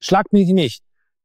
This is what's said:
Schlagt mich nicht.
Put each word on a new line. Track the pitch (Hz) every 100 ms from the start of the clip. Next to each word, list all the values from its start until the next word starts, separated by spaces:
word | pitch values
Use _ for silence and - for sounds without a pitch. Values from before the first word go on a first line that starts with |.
Schlagt | - 190 208
mich | 202 180
nicht. | 185 135 - _ _ _ _